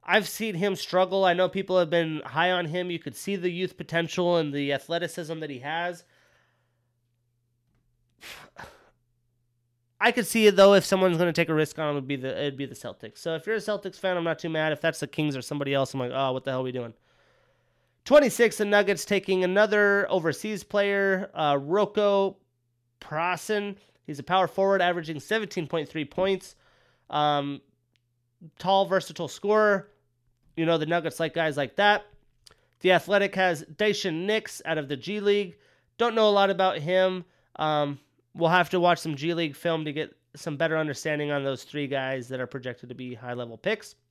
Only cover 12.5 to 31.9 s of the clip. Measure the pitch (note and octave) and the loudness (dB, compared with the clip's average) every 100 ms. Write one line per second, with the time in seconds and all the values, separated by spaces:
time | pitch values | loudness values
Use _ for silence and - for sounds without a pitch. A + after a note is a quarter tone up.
12.5 | C3+ C#3 - A#2+ - A2 - E3 D#3+ E3 | -6 -10 -10 -14 -14 -18 -12 -6 -6 -4
13.5 | A3 A3 G3+ G3 - F#3+ F3+ E3+ D#3+ E3+ | -6 -4 -6 -6 -6 -4 -2 -2 -4 -4
14.5 | D#3+ D#3 D3 E3 D#3 D3 - D3+ C3+ A#2+ | -2 -2 0 -4 -4 -8 -2 -2 -2 -6
15.5 | D3 C#3 C#3 C3+ C#3 B2 B2+ C3+ C3 C3+ | -6 -2 0 -2 -4 -6 -2 -2 -2 -4
16.5 | C3 C3 B2 A#2 - _ _ _ _ _ | -6 -4 -6 -10 -14 _ _ _ _ _
17.5 | _ _ _ _ _ - C#4+ C4+ - A#3 | _ _ _ _ _ 6 6 6 4 2
18.5 | - G#3 G#3 G3 F#3+ - G3+ F#3+ F#3+ F3+ | 2 2 4 4 0 0 -2 0 0 2
19.5 | F#3+ G#3+ G#3 G3+ G3+ G3+ F#3 D#3+ D3+ G#3+ | 4 4 4 4 4 2 0 0 -4 -6
20.5 | G#3 - G#3 G3+ G3+ G3 F#3 G3 - D3+ | -8 -4 0 0 2 2 0 -2 -2 0
21.5 | C#3+ C#3 F#3+ G3+ G#3 G#3 G3+ G3 F#3+ _ | 0 0 0 0 2 2 4 0 -4 _
22.5 | _ _ _ _ _ - D3+ E3+ F3+ - | _ _ _ _ _ -10 -4 -2 -4 -2
23.5 | G#3 G3+ G3 _ _ - D3 C#3+ F#3 F3+ | -4 -4 -10 _ _ -14 -12 0 2 2
24.5 | - G3 G3 F3+ F3 D#3+ D#3 - A3 G#3+ | 2 2 4 2 0 -4 -10 -2 -4 -2
25.5 | - D3+ E3+ D3 D#3+ C#3+ - F#3+ F#3+ - | -6 -4 -4 -4 -6 -6 -2 0 0 -6
26.5 | - _ _ _ _ _ D3 D3 D3 C#3+ | -20 _ _ _ _ _ 0 2 2 -2
27.5 | C#3+ _ _ _ _ _ _ _ _ D#3+ | -8 _ _ _ _ _ _ _ _ -20
28.5 | _ F3+ G3 F#3+ F#3+ - E3 E3+ - G3+ | _ 2 2 4 0 -2 -10 -10 -6 2
29.5 | G#3+ G#3+ G3 - _ _ _ _ _ _ | 4 4 2 -2 _ _ _ _ _ _
30.5 | - D#3+ E3 D#3 E3+ D#3+ - D#3+ E3 D#3+ | -4 0 0 0 -2 -2 -4 -6 -2 -4
31.5 | C#3+ C3+ - G#3 | -2 -6 2 2